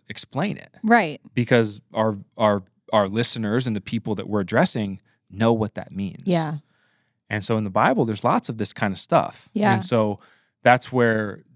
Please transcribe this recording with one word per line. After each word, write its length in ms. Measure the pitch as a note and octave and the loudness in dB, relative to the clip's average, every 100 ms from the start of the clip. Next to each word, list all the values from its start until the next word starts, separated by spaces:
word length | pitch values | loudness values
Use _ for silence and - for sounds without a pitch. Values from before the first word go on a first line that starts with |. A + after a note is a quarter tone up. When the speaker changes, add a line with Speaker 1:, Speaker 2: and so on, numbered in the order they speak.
| - | -10
Speaker 1:
explain 480 | B2 - C3 G#2+ - | -10 -8 -4 -6 -6
it. 120 | - - | -14 -6
Speaker 2:
Right. 360 | A3 A#3 E3 C#3 - - | 2 2 2 -6 -8 -2
Speaker 1:
Because 460 | A#2+ A#2+ A2 G2+ - | 4 4 2 -4 -8
our, 240 | G#2+ A2 G2+ - - | -2 -2 -2 -8 0
our, 260 | A2 G2+ F#2+ _ - | 2 2 -2 _ 0
our 160 | A2 G2 | 2 2
listeners 580 | A2 A#2+ A#2+ G#2+ A#2 B2+ | 0 -2 -2 0 0 0
and 80 | G#2 | -4
the 60 | |
people 320 | - A#2 A2+ G2 | -4 -6 -4 -6
that 120 | - | -4
we're 100 | G#2 | -2
addressing 600 | F#2 A#2 F3+ A#2+ G2+ F#2+ _ _ _ | 0 2 2 0 -4 -6 _ _ _
know 240 | F#2+ A2+ | 0 2
what 200 | A2+ G#2 - | 2 0 -4
that 160 | - | -12
means. 320 | F2+ G2 - G3 | -8 -8 -6 0
Speaker 2:
Yeah. 320 | F3 D#3 D3+ - _ _ _ _ _ - | 2 0 -6 -12 _ _ _ _ _ -8
Speaker 1:
And 140 | G#2+ | -4
so 140 | G2+ A2 | -2 -2
in 60 | |
the 80 | G#2 | 0
Bible, 340 | G2+ E3+ A#3+ A#2 | 2 2 2 0
there's 180 | G#2 | 0
lots 240 | A#2+ A#3 - | 0 0 -2
of 80 | A2+ | -6
this 140 | G#2 | -6
kind 180 | - G#2+ | -4 -4
of 80 | F#2 | -4
stuff. 500 | - D#3+ - - - | 0 2 0 -6 -10
Speaker 2:
Yeah. 200 | - G#2+ | -2 2
Speaker 1:
And 100 | A#2 | 2
so 360 | - A#2 G#2+ G2+ - _ _ _ | 2 0 0 -4 -12 _ _ _
that's 280 | A#2+ B2+ - | 2 2 2
where 520 | B2+ A#2 A2 G#2 G#2+ - | 0 2 2 -2 -8 -18